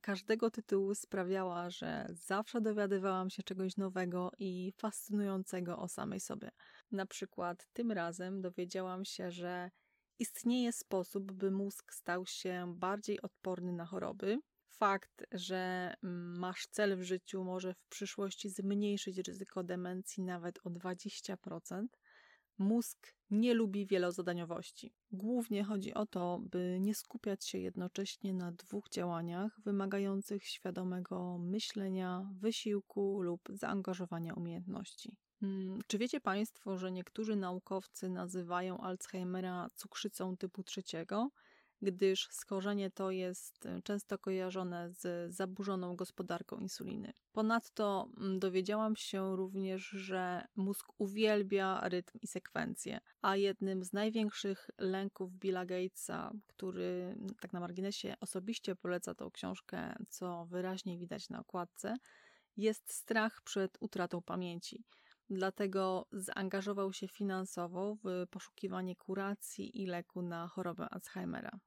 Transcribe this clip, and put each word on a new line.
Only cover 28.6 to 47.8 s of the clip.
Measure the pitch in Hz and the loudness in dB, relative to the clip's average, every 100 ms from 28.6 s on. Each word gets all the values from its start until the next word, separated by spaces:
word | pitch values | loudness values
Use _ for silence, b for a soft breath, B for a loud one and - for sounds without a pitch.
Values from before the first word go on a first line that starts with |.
| - 202 - | -6 -6 -4
działaniach | - 175 170 170 175 214 - | -2 0 0 0 0 -2 -2
wymagających | 208 202 196 202 196 196 196 202 | 0 2 2 2 2 2 0 -4
świadomego | - - 190 180 185 180 180 185 180 175 | -6 -6 -4 -2 0 0 -2 -2 -2 -2
myślenia, | 175 208 - 208 190 190 185 180 190 | 0 0 -2 -2 0 2 0 0 -4
wysiłku | 190 214 226 220 202 - - 196 196 | -2 0 2 2 0 0 2 2 4
lub | 175 175 - | 2 0 -4
zaangażowania | 202 - 196 190 185 175 170 165 | -4 0 0 0 -2 -2 -2 -2
umiejętności. | - 170 170 180 196 190 - 220 202 _ - | -2 -4 -4 -4 -6 -8 -12 -12 -14 _ -4
Mm, | 196 190 190 190 - | -2 0 -2 -4 -2
czy | 202 | 2
wiecie | 247 294 | 2 2
Państwo, | 208 196 220 - 202 190 | 2 2 0 -2 -4 -2
że | 185 | -2
niektórzy | 185 180 - 220 208 | -2 -6 -4 0 2
naukowcy | 185 185 - 190 - - 185 | 2 -2 -2 -4 -4 -6 -2
nazywają | 185 180 185 175 175 185 180 | -2 -2 -2 0 0 0 -2
Alzheimera | 185 185 - 185 180 185 185 180 175 | -2 -4 -4 -4 -2 0 -2 -2 -4
cukrzycą | - - - 208 - 185 180 | -8 -10 -4 -4 -2 -4 -2
typu | 180 - | -4 -6
trzeciego, | - - - 165 165 202 262 - b b b b | -8 -6 -6 -4 -2 0 0 -2 b b b b
gdyż | 196 180 196 190 - | 0 4 6 6 0
schorzenie | - - 196 196 208 190 | -6 -4 0 2 2 0
to | - 190 | 0 0
jest, | 185 185 185 - - - | 0 0 -4 -10 -10 -6
e, | 180 | -4
często | - 208 - 196 | -2 -2 -2 -4
kojarzone | - 190 185 190 180 175 175 | 0 2 2 0 -2 -2 -4
z | 180 180 175 170 | -4 -2 -2 -2
zaburzoną | 180 185 190 196 185 180 180 | -2 -2 0 0 0 0 -2
gospodarką | 185 - 180 170 - - | -4 -4 -4 -4 -4 -6
insuliny? | 190 - - 214 196 - _ | -6 -6 -6 -4 -6 -10 _
Ponadto, | - 220 233 - - | 0 4 4 2 0